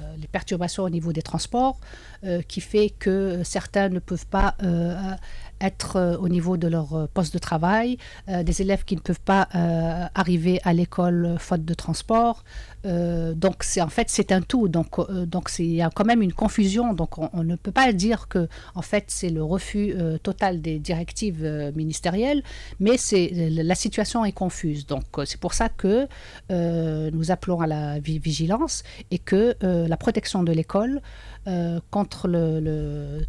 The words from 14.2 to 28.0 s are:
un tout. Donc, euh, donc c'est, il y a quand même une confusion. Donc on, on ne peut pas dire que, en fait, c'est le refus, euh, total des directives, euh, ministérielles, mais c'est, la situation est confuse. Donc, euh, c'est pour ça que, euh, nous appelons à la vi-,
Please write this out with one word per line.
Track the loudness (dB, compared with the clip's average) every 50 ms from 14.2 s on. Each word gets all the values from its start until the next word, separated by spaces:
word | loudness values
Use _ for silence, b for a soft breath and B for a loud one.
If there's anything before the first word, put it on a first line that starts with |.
| 2 4
un | 4 2 2
tout. | 2 2 2 4 4
Donc, | 4 2 0 0 0 -2
euh, | -2 -2 -2 -4 -2
donc | -2 -2 -4 -4 -4
c'est, | -2 -2 0
il | 2 2
y | 2 2
a | 2
quand | 2 2 4
même | 4 4 4 4
une | 2 2
confusion. | 2 0 0 2 4 4 4 4 2 2 2 0
Donc | 0 -2 -4 -4 -4
on, | -6 -4 -2
on | 0 0
ne | 0 0
peut | -2 -4 -2 2
pas | 4 4 6 6
dire | 4 4 2 2 0 0 0
que, | 0 0 0 0 B B B B B
en | -8 -4
fait, | -2 0 -2 -2 -2
c'est | -4 -4 -2 -2
le | 0 0 0
refus, | 0 0 0 -2 -2 -2 0 0 0 0
euh, | 0 0 0 -2 -2
total | -2 -4 -2 0 0 0 0 0 -2
des | -2 -4 -2
directives, | -2 -2 -2 -2 -4 -6 -6 -4 -4 -2 -2 -2 -2
euh, | -4 -2 -2 -4 -4 -4
ministérielles, | -4 -2 -4 -4 -4 -2 -2 0 2 2 2 2 0 -2 B B B B B B B
mais | 4 4 4
c'est, | 4 2 2 4 4 4 2 2 0 0 2
la | 2 2 2 2 2
situation | 2 0 0 0 0 0 0 0 0 0
est | 0 0
confuse. | 0 -2 -2 -2 -2 -2 -2 -2 -4 -4
Donc, | -4 -4 -4 -6 -6 -6 -6
euh, | -6
c'est | -6 -6 -6
pour | -4 -2 0
ça | 2 2 0
que, | 0 0 2 2 4 4 2 0 B B B B B B B -4
euh, | -2 0 0 0 0 0 0 0 -2 -2 -2 -2 -2
nous | 0 0 0
appelons | 0 0 0 0 0 0 0
à |
la | 0 0 -2 -2 -4 -4
vi-, | -4